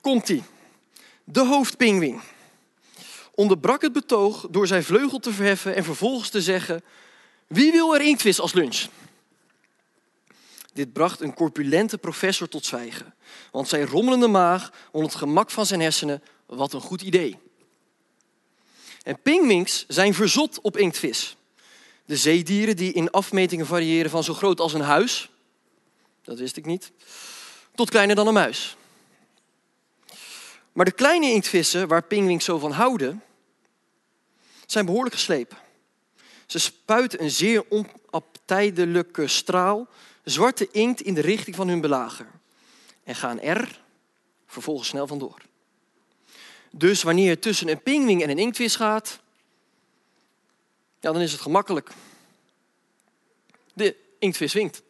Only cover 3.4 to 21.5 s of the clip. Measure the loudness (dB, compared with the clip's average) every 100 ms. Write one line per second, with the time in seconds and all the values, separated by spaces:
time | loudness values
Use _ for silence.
3.4 | 2 4 2 0 0 -2 0 2 2 -2
4.4 | -4 0 2 0 2 2 2 -4 -6 -2
5.4 | 0 0 -2 -4 -4 -2 -2 -2 -4 -4
6.4 | -2 -2 -4 -8 _ -20 -20 _ _ _
7.4 | _ 4 6 6 4 4 4 4 4 2
8.4 | 2 2 0 -2 -6 -12 -20 _ _ _
9.4 | _ _ _ _ _ _ _ _ _ _
10.4 | _ -20 -18 -10 -10 -2 -2 -2 -10 -2
11.4 | -4 -2 0 2 0 -4 -10 -4 -2 -2
12.4 | -6 -8 -8 -8 -10 -14 -18 _ _ -20
13.4 | -12 -8 -2 -2 0 0 2 4 4 6
14.4 | 4 2 -4 -18 -10 -4 -4 -4 0 2
15.4 | 0 -2 -2 0 0 0 -4 -6 _ _
16.4 | _ -6 -6 -6 -10 -10 0 0 0 -8
17.4 | _ _ _ _ _ _ _ _ _ _
18.4 | _ _ _ _ -20 -18 -10 -4 2 4
19.4 | 6 4 2 -4 -4 0 2 4 2 2
20.4 | 0 -2 -6 0 0 0 -4 -4 -8 -12
21.4 | _